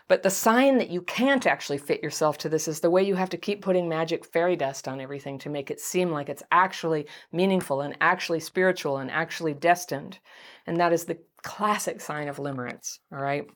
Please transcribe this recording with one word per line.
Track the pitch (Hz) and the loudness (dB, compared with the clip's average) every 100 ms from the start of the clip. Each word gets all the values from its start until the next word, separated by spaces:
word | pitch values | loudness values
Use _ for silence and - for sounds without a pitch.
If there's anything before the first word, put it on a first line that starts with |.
| - | 0
But | 185 | 2
the | 190 | 2
sign | 190 233 233 269 254 | 2 4 6 6 4
that | - | 2
you | 175 | -4
can't | 180 - 262 269 175 | -6 0 2 4 2
actually | 139 - 143 | 0 -2 -4
fit | 143 160 | -2 -2
yourself | 151 - 156 - | -2 0 0 0
to | 151 | -2
this | 156 165 | -2 -2
is | 151 | 0
the | 170 | 2
way | 185 | 4
you | 196 | 2
have | 190 185 | 0 -2
to | 175 | -4
keep | - - | -4 -4
putting | 196 180 170 | 0 0 2
magic | 160 165 170 | -2 -2 -2
fairy | - 170 180 170 | -2 2 2 2
dust | 135 139 139 | 0 -4 -8
on | 135 | -8
everything | 135 143 139 135 | -10 -10 -10 -10
to | 143 | -6
make | 147 139 | -6 -6
it | 147 | -8
seem | - 185 180 | -2 0 0
like | 151 143 | 0 -4
it's | 143 - | -10 2
actually | 170 185 - 165 156 147 - - | 4 4 0 -2 -2 -2 -14 -6
meaningful | 165 190 190 - 139 | 0 4 2 0 -2
and | 143 - | -4 2
actually | 160 180 - 165 | 2 2 0 -4
spiritual | 160 185 185 185 151 135 | -2 2 2 2 -2 -4
and | 131 | -4
actually | 156 165 - 160 | -4 -4 -4 -4
destined. | 143 170 175 - 139 151 - _ - - - - | 2 4 4 2 -8 -8 -16 _ -20 -20 -16 -4
And | 165 | 0
that | 175 | 2
is | 170 | 2
the | 170 160 _ _ | 0 -8 _ _
classic | - - 208 202 - 208 | -16 -4 -2 0 -4 -8
sign | - 151 147 | -8 -6 -6
of | 143 | -6
limerence, | 143 135 123 - - - _ | -6 -6 -8 -10 -12 -14 _
all | 139 | -6
right? | 139 143 - | -4 -4 -6